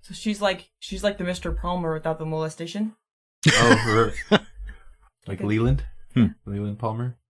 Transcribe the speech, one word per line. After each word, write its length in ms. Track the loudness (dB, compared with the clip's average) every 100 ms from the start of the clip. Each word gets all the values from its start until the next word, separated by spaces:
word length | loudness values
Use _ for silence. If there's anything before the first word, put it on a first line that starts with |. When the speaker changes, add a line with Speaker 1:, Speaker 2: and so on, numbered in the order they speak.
Speaker 1:
So 140 | -16
she's 280 | -8 -6 -2
like, 260 | -2 -2 -10 _
she's 240 | -12 -2
like 120 | -2 -2
the 60 |
Mister 280 | -4 -4 -4
Palmer 420 | -4 -2 -2 -2
without 240 | -4 -4 -4
the 80 | -4
molestation? 720 | -4 -6 -8 -10 -4 -6 -6 _ _ _ _ 2
Speaker 2:
Oh, 280 | 6 6 6
her, 360 | 6 4 4 0 2
Speaker 1:
<laughs> 100 | 2 2 -16 -14 -14 -20 -20 _ _ -12
Speaker 2:
like 100 | -6
Speaker 1:
Good. 80 | -2
Speaker 2:
Leland? 380 | 2 2 2 -2 -12 -4
Speaker 3:
Hmm. 120 | 2 2 0
Speaker 2:
Leland 360 | -10 -6 -6 -6
Palmer? 360 | -6 -4 -6 -8 _